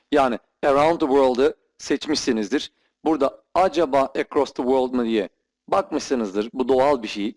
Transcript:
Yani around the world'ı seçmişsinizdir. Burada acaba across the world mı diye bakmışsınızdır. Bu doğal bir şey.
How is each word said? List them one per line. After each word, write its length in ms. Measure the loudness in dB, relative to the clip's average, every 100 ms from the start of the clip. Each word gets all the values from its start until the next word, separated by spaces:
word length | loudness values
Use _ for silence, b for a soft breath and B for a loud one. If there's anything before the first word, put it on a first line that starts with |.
| _
Yani 260 | 0 0 -2 -10 _
around 360 | 0 2 2 2
the 60 | 2
world'ı 480 | 4 4 4 0 -2 _ _
seçmişsinizdir. 920 | -4 -4 -2 -4 -2 -2 -2 -4 -6 _ _ _
Burada 380 | -4 0 -2 -4 _
acaba 460 | 0 0 2 0 2
across 520 | 0 -2 -4 -2 -2
the 100 | -2
world 320 | 0 0 0
mı 100 | -2
diye 240 | -2 -2 -2 _ _ _ -4
bakmışsınızdır. 800 | -2 -2 -4 -4 -4 -2 -4 -6
Bu 160 | -4 0
doğal 340 | 2 2 0
bir 60 | -4
şey. 260 | -8 -8